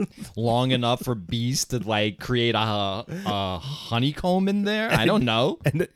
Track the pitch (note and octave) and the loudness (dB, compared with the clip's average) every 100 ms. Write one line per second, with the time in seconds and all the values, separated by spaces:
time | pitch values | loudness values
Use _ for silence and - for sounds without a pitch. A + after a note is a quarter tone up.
0 | G#3 - A3 - A#2 A#2 C3 B2+ A#2+ B2+ | -6 -8 -12 -4 0 2 2 2 2 0
1 | - A#2 F2 A#2+ A#2+ D3 - B2 G2+ G#2+ | -2 -4 -4 -2 -2 -2 -2 -4 0 0
2 | G#2+ G2 - B2 A#2 A2 A2 G#2 G2 G2 | 0 -2 -2 2 2 2 2 0 -2 -4
3 | - E3+ G3 G#2 F#2+ F2+ C3 D3 - A#2 | -8 -6 -4 -2 -2 -4 -6 -10 -4 0
4 | C3+ D3 F3+ F#3 G3 G3+ G3+ G#3+ A3 - | 0 0 0 2 2 2 0 0 0 2
5 | A2 G#3+ B2 A2 C3+ D#4+ - C#3+ - | 2 4 2 2 2 0 -2 0 -2